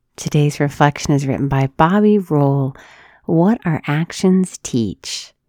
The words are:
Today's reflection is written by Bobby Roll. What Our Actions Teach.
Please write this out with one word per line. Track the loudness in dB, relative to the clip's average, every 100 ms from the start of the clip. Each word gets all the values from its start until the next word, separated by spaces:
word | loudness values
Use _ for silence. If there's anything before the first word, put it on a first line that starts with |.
| _ -12
Today's | -4 0 0 0
reflection | -4 2 2 2 0
is | 0 0
written | -2 -2
by | -2 -2 0
Bobby | 2 4 4 2
Roll. | 2 0 2 0 -2 -6 -20 -20 -20 _ -2
What | 2 2 0 -2
Our | -4 -2
Actions | -4 -4 -2 2 2 0 -6
Teach. | -6 -4 -4 -8 -12 -12 -14 _